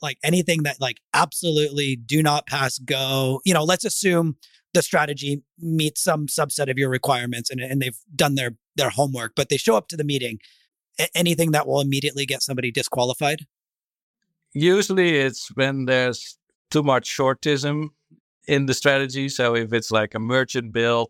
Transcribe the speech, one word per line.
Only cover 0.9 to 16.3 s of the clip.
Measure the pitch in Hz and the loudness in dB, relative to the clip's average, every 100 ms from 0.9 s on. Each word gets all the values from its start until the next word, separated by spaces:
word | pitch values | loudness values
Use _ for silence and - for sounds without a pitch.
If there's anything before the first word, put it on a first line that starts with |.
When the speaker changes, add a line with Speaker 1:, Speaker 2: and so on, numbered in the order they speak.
| 113 _ | -6 _
Speaker 1:
absolutely | 143 143 - 175 151 151 143 139 123 | 0 0 0 0 0 0 0 -2 -4
do | 117 151 | 0 2
not | 151 147 - | 4 2 -2
pass | 147 131 - | -2 -2 -4
go? | 127 135 135 135 131 131 | -4 -2 0 0 0 0
You | 190 | 2
know, | 170 | 2
let's | 156 185 | 2 0
assume | 208 - 196 170 165 - _ _ _ | -2 -2 2 2 0 -4 _ _ _
the | 175 | 0
strategy | - 165 151 143 143 143 _ - | 2 0 -2 -4 -6 -6 _ -10
meets | 165 160 151 - | -2 0 0 -2
some | 185 151 147 | -2 -2 -2
subset | - 147 - 135 | -2 -2 -2 -2
of | 131 | -2
your | 135 | 0
requirements | 127 - 123 120 120 - | 0 0 0 -2 -6 -6
and, | 127 | -6
and | 131 135 | -4 -2
they've | 127 - _ | -4 -6 _
done | 143 147 | 0 2
their, | 139 123 113 _ - | 2 -4 -8 _ -2
their | 127 | -2
homework, | 110 143 127 113 | 2 0 -2 -6
but | - 110 | -2 0
they | 139 | 0
show | - 220 | 2 2
up | - | 0
to | 165 | -6
the | |
meeting. | 147 139 120 110 - _ _ _ _ - | -2 -2 -4 -8 -16 _ _ _ _ -4
A-, | 165 165 | -2 0
anything | 175 160 165 | 2 2 2
that | 147 135 | 2 2
will | 139 | 0
immediately | 139 139 143 139 135 | 2 0 -2 -4 -4
get | 135 | -4
somebody | - 127 127 | -4 -4 -2
disqualified? | 123 - 131 123 123 147 156 - _ _ _ _ _ _ _ _ _ _ | -2 -2 0 0 0 0 -2 -8 _ _ _ _ _ _ _ _ _ _
Speaker 2:
Usually | 143 170 196 202 190 175 147 | 2 4 4 2 2 4 4
it's | 135 113 - | 0 -2 -8
when | - 135 139 127 | -2 0 0 0
there's | 127 127 113 - | 2 2 -2 -10